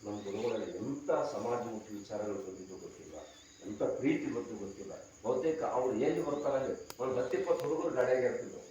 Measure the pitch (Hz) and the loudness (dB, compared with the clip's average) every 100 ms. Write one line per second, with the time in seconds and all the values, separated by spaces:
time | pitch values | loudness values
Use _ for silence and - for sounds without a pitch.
0 | 104 104 98 104 117 110 - - - 147 | -6 -6 -4 0 0 0 -2 -4 -4 -4
1 | - 156 - 104 117 120 117 107 104 101 | 2 2 2 -2 0 0 -2 -6 -8 -10
2 | 95 104 104 95 95 95 92 92 - - | -6 -4 -2 -4 -6 -10 -12 -12 -12 -14
3 | - - - - - - - - - - | -14 -14 -14 -18 -20 -14 -10 -2 0 2
4 | 135 - - - - 107 98 - 98 - | 2 2 2 -4 -4 -6 -8 -8 -10 -10
5 | - - 110 131 160 156 - - - 110 | -14 -6 0 2 2 2 2 2 2 4
6 | 143 160 - 143 143 135 - - - - | 4 2 0 0 2 2 2 -2 -6 -2
7 | 131 123 - 123 170 120 147 160 - - | 0 2 2 0 4 2 4 2 2 4
8 | 127 127 123 - - - - | 6 6 4 2 -4 -8 -14